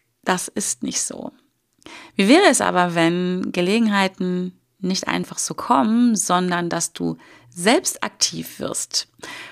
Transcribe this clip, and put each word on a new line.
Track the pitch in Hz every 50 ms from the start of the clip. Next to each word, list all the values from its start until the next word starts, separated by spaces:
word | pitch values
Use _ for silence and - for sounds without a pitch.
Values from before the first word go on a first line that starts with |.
| - _ _ _ -
das | - 185 185 - -
ist | - 208 196 - - -
nicht | - - - -
so. | - - - - - - - _ _ _ _ _ _ _ _ _ - - - - - - _
Wie | - 196 208
wäre | 285 370 403 320
es | 247 -
aber, | - 180 180 180 180 175 165
wenn | 170 165 170 175 180 180 180 180 185 - -
Gelegenheiten | - 180 175 185 214 233 233 214 202 196 190 190 - - 185 180 180 180 180 185 - _ _ _ _ _
nicht | 190 180 185 185 - -
einfach | - 180 175 - - -
so | - - -
kommen, | - - - 254 269 247 214 226 240 247 240 220
sondern | 185 - - 180 180 180 180 175 175 175 170
dass | 170 170 - -
du | - - 175 165 160 - - - - - _ _
selbst | - 175 175 214 269 381 - - - -
aktiv | - - - - - - 165 165 - - - -
wirst | - - - - - - - - - - _ _ - - - - - -